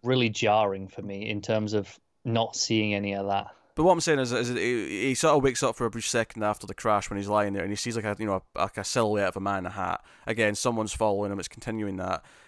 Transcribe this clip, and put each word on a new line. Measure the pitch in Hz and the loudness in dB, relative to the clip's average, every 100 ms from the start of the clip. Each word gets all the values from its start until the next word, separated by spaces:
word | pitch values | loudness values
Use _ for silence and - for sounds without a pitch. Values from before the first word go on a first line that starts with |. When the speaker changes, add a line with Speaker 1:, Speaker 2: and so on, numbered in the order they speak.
Speaker 1:
really | 120 131 120 | 2 4 4
jarring | 104 107 107 104 98 98 | 2 4 6 4 0 -6
for | - | -12
me | 101 98 107 | -10 -8 -4
in | 104 | -6
terms | 101 110 107 | 0 0 2
of | 107 95 - _ _ | 0 -2 -10 _ _
not | 127 117 113 - | -2 0 0 -2
seeing | - 113 107 | 0 2 2
any | 101 101 | 0 -2
of | 98 98 | -4 -2
that. | 98 104 - _ - | -2 -2 -14 _ 2
Speaker 2:
But | |
what | 165 | 4
I'm | 175 | 4
saying | 165 147 | 4 2
is, | 127 | 2
is | 120 120 | 0 -2
that | 123 | -2
he, | 107 120 78 95 131 | 0 -2 -2 -2 -2
he | |
sort | 127 160 147 | 2 4 4
of | |
wakes | 135 120 | 4 2
up | 131 113 | -2 0
for | 117 | -4
a | |
brief | 113 - | -4 -2
second | 120 113 - | 0 -2 0
after | 104 104 104 | 0 0 -4
the | |
crash | 104 117 104 - | -4 2 2 2
when | 101 | -4
he's | 101 | 0
lying | 104 104 | 2 2
there, | 98 | 0
and | 92 | -2
he | 101 | -2
sees, | 120 | -4
like, | 113 | -4
a, | 104 104 | -2 -2
you | 110 | -2
know, | 95 - - | -2 -4 -4
a, | |
like, | 95 - | -4 -2
a | |
silhouette | 98 131 110 107 98 | -4 0 2 2 0
of | 98 | 0
a | |
man | 98 98 | -2 -2
in | 90 | -4
a | |
hat. | 101 90 - - - - | -4 -4 -4 -8 -16 -6
Again, | 113 107 104 | 0 2 2
someone's | 127 113 110 | 0 0 -2
following | - 110 101 101 | 0 2 2 0
him, | 101 | -4
it's | - | -8
continuing | - - 110 104 95 | -10 -8 -6 -4 -4
that. | 92 90 - - | -4 -4 -6 -20